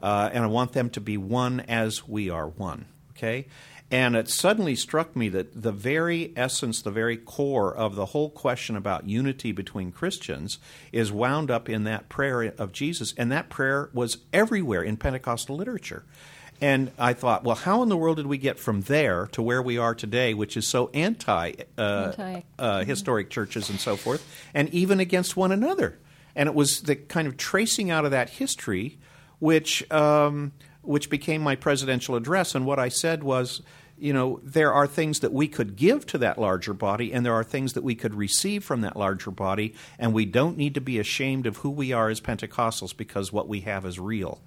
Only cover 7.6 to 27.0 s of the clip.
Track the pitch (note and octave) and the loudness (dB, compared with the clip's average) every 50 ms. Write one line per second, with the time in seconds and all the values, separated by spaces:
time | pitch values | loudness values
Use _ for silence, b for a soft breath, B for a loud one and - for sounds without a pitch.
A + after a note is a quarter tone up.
7.6 | G2+ F#2 - - A2 G#2+ G2 G2+ G2 F#2+ - D3+ D3+ D3+ D3 - - C#3 A#2+ A#2 | 2 2 2 0 -2 -2 -2 -2 -4 -2 -2 -2 -2 -2 -4 -4 -2 -2 -2 -2
8.6 | - - A#2 G#2 F#2+ G#2 F#2+ D#2 - F#2+ G#2 A#2 C3 C#3 C3 C3+ - A#2+ G2 F2+ | -4 -6 -4 -4 -2 -2 -2 -2 -2 -2 -2 0 0 -2 -2 -4 -4 -6 -4 -6
9.6 | G2 - - G#2 F#2 F2+ F2 - - F3+ G3 - - - E2+ C2+ D#2 G2 - - | -6 -8 -6 -6 -6 -6 -6 -6 -6 -6 -6 -6 -6 -8 -8 -6 -6 -8 -10 -10
10.6 | B B B B B B B A2+ A2+ G#2 G#2 G#2 A#2 B2+ C3+ D#3 D#3 C3+ B2 A2+ | B B B B B B B 0 0 0 0 0 0 0 0 0 0 0 -2 -2
11.6 | - - A2 A2 G#2+ G#2+ A2 G2+ - - - - C#3 C#3 B2+ B2 A#2 G#2+ - - | -2 -4 -4 -2 -2 -2 -4 -6 -8 -8 -4 -2 0 0 0 0 -2 -2 -4 -6
12.6 | A2+ F#2+ F#2+ - C#3 D3 E3+ C#3 A#2+ G#2+ - - A#2+ A#2 C3 D#3 F3+ - - - | -8 -8 -6 -4 -4 -4 -4 -4 -6 -6 -4 -2 -2 0 0 -2 -4 -4 -4 0
13.6 | C#3 C3+ C3+ C#3 C#3+ - - B2 B2 A#2 - - - - - F3 G#3+ A3+ B3 G3+ | 0 2 2 0 -2 -2 -4 -2 -2 -2 -4 -6 -6 0 2 4 4 4 2 0
14.6 | F3 C#3 G#2 F2 E2 F#2+ G#2+ A2 - C#3+ C3 B2+ - C3 A#2+ A#2 - - C#3 D3+ | 0 0 0 0 0 0 -2 -2 -2 -2 -2 -2 -2 -4 -4 -4 -4 -6 -6 -6
15.6 | G3 B3 B3 G3 - - - - - - B B B B B B B B B B | -6 -6 -8 -8 -10 -12 -14 -14 -16 -18 B B B B B B B B B B
16.6 | D3 C#3+ C#3 C3 C3+ B2 - - B2 B2 B2 - - B2 A2+ F#2+ - A#2+ A#2 - | 2 4 4 4 2 0 -2 0 2 2 2 2 2 2 2 2 2 0 0 0
17.6 | - F3 G3 A#3 B3+ A#3 G3+ E3+ D#3+ E3 D#3+ D#3 D3 C#3 C#3+ C3+ C3 C3+ - - | 0 0 2 2 2 2 2 2 2 2 2 0 0 -2 -2 0 0 -2 -2 -2
18.6 | - - G#2+ G2 F#2+ - C#3 D3+ D3+ B2 F#2 F2 F#2+ G2+ - - A2+ A#2 A#2+ B2+ | -2 -2 0 0 0 2 2 4 4 4 2 0 -2 -4 -4 -2 0 2 2 2
19.6 | B2+ B2+ A#2+ A#2+ A#2 A#2 A#2 A2+ - A2 G2+ B2 B2+ A#2+ A2 G#2 G#2+ G2+ - A#2 | 2 0 0 2 2 0 0 -2 -4 -2 0 2 2 2 2 0 -2 -4 -2 -4
20.6 | G#2+ - - B2+ B2 - - C#3+ D#3+ G3 A#3 - - - G#2 E2+ E2+ E2+ - - | -2 0 2 2 2 0 0 0 0 0 0 -2 0 0 2 2 0 -2 -4 -8
21.6 | - - - - A2 G#2 G2+ G2+ G2 F#2+ - - G3+ F#3 F#3 F3+ F3 - - - | -14 -12 -6 -2 0 0 0 0 -2 -2 -4 -6 -8 -8 -8 -10 -10 -12 -8 -4
22.6 | C3+ A#2 G2+ G2 F#2 G#2 C#3+ F#3+ G3+ - B2 G#2+ G2 - - B2 G#2+ G2 - A#2 | -2 0 0 0 0 -2 -2 -2 -2 0 0 0 0 -2 -4 -4 -4 -4 -4 -6
23.6 | G2+ - G2+ F#2+ - B2 G#2 F#2+ - A#2 B2+ D#3 - B B B B B B C#3+ | -6 -4 -4 -4 -2 -2 -2 -2 0 -2 -2 -2 -4 B B B B B B 0
24.6 | C#3+ D#3 - F3 F3+ F#3 G3+ F#3+ F#3 F3 F#3 F3+ F3+ - - F#3+ F#3+ F#3 F#3+ G3 | 0 2 2 2 4 4 4 4 4 2 2 2 2 0 0 2 2 4 4 4
25.6 | A3+ D4+ F#4+ F#4+ - - - - - b b b b b b C#3+ C#3+ D3+ C#3+ D3 | 2 2 2 2 0 -2 -2 -6 -20 b b b b b b 0 0 2 4 4
26.6 | D3 C#3 - - - D3+ D3 C#3+ | 4 4 2 0 0 -2 -2 -2